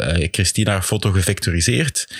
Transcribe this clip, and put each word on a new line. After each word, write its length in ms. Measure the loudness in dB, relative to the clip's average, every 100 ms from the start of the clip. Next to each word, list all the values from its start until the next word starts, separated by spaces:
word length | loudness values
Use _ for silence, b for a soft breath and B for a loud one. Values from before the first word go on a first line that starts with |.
| 0 0
eh, 120 | 0
Christina 400 | 0 0 2 2
haar 100 | 0
foto 300 | 0 0 2
gevectoriseerd 1000 | 2 2 0 -2 0 2 2 0 -2 -6